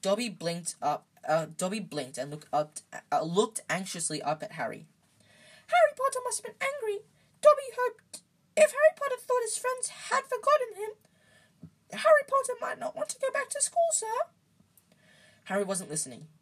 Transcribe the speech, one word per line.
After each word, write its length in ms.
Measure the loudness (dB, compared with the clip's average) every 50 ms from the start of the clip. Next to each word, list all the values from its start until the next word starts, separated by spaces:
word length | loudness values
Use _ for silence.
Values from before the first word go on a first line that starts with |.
Dobby 260 | 2 0 0 0 0 -6
blinked 480 | -6 -6 -6 -6 -6 -4 -8 -10 -10 _
up, 260 | -4 -4 -4 -4 _ _ _ _ -2 0
uh, 180 | 0 0 0 -2 -6
Dobby 240 | -4 -4 -4 -2 -4
blinked 380 | -8 -6 -8 -8 -8 -8 -8 -8
and 120 | -8 -8
looked 180 | -8 -14 -10 -2
up, 260 | -2 -2 -2 -2 _ -20 _ _ -16 -16 -8 _
uh, 100 | 0 0
looked 380 | 0 2 2 2 2 2 0 -10 -6 _
anxiously 540 | -4 -4 -4 -6 -8 -6 -6 -4 -4 -4
up 200 | -4 -4 -4 -4
at 100 | -6 -12
Harry. 340 | -8 -8 -8 -8 -8 -10 -16 _ _ _ _ _ _ _ _ _ _ -20 -20 -20 -20 -20 _
Harry 260 | _ 6 6 6 6 4
Potter 240 | 2 -2 -2 -2 -2 -6
must 180 | -4 -6 -6
have 160 | -8 -12 -10 _
been 100 | -4 -4 -4
angry. 300 | -4 -4 -4 -6 -6 -8 _ _ _ _ _ _ _
Dobby 260 | 6 6 6 6 2 -10 -6 -2
hoped, 440 | -4 -4 -4 -6 _ _ -20 -20 _ _ _ _ _ _ _
if 140 | 6 6 6
Harry 240 | 6 6 6 6 6
Potter 240 | 4 -4 -4 -4 -4
thought 220 | -4 -2 -2 -2
his 140 | 0 -2 -6
friends 320 | -4 -4 -4 -4 -4 -6 -10 -10 -12 -8 -2
had 120 | -2 -2 -2
forgotten 500 | -2 -6 -2 2 4 4 4 2 -2 -6
him, 140 | -8 -8 -8 -10 _ _ _ _ _ _ _ _ _ _ _ _ _ -20 -20 _ _ _ _
Harry 320 | -10 0 6 8 8 8 6
Potter 320 | 4 0 0 0 0 -6 -6
might 180 | -6 -8 -6 -6
not 180 | -8 -8 -6
want 120 | -6 -8 -8
to 80 | -6 -4
go 100 | -4 -4
back 160 | -2 -4 -6 -6
to 100 | -4 -4
school, 300 | -4 -2 0 0 0 2
sir. 140 | 0 -2 -2 -2 -2 -4 -4 -6 _ _ _ _ _ _ _ _ _ _ _ _ _ _ _ _ -20 -20 -20 -20 _ _ _
Harry 200 | -4 -2 -2 0
wasn't 260 | 0 -2 -6 -4 -6
listening. 380 | -6 -6 -6 -6 -10 -18 -18 -20 _ _